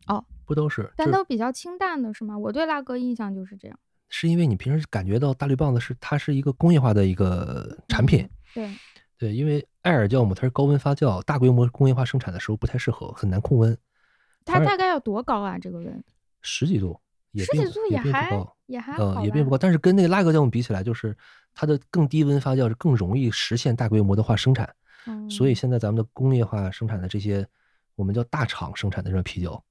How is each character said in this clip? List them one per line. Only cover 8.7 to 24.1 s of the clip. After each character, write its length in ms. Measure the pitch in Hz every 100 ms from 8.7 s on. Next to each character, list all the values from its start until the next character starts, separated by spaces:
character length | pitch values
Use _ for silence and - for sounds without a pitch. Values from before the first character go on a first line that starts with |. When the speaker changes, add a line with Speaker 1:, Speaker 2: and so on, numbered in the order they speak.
| 202 - _ _ -
Speaker 1:
对。 120 | 110
Speaker 2:
对， 40 |
因 120 | 110 151
为 200 | 147 - _
艾 100 | 180
尔 160 | 151 104
酵 160 | 131
母 100 | 110 92
它 60 |
是 80 | 127
高 140 | 131
温 140 | 139 143
发 160 | 143
酵， 280 | 139 139 92
大 160 | - 147
规 100 | 127
模 180 | 123 120
工 200 | - 135
业 60 |
化 100 | 127
生 160 | 127 131
产 140 | 98
的 60 | 87
时 120 | -
候 60 | 110
不 100 | -
太 100 | 127
适 140 | -
合， 200 | - -
很 160 | - 101
难 100 | 92
控 160 | - 127
温。 180 | 113 113 _ _ _ _ _ _
Speaker 1:
它 160 | - 359
大 180 | 403 381
概 100 | 370
要 120 | 311
多 220 | 233 208
高 160 | 247 220
啊， 60 | 202
Speaker 2:
反 80 |
而 60 | 180
Speaker 1:
这 120 | 185
个 80 | 170
温？ 240 | 170 - - _ _ _
Speaker 2:
十 240 | - - 156
几 120 | 143
度， 200 | 92 78 _ _ _
也 120 | 101 92
并， 160 | -
Speaker 1:
十 60 | 381
几 40 |
度 60 | 415 440
也 80 | 294
还， 80 | 233
Speaker 2:
也 60 |
并 180 | 269 339
不 140 | 101
高。 120 | - _ -
Speaker 1:
也 120 | 247
还 140 | -
好 220 | 110 101 92
吧。 60 |
Speaker 2:
嗯， 20 |
也 80 | 104
并 120 | 147
不 60 | 135
高。 80 | 135
但 140 | 185
是 80 | 165
跟 160 | 180 196
那 80 |
个 40 | 175
拉 140 | 190
格 100 | 170
酵 120 | 156
母 60 | 131
比 100 | 113
起 100 | 120
来， 120 | 95
就 100 | 104
是 220 | 113 110 104 _ - _ -
它 100 | 151
的 140 | 147 -
更 180 | 175 143
低 160 | 156
温 160 | 143 143
发 140 | 135
酵 140 | 131 120
是 80 | 113
更 180 | 170
容 240 | 123 90 123
易 140 | 123
实 260 | - - 117
现 180 | 135 117
大 140 | 110
规 100 | 107
模 160 | 98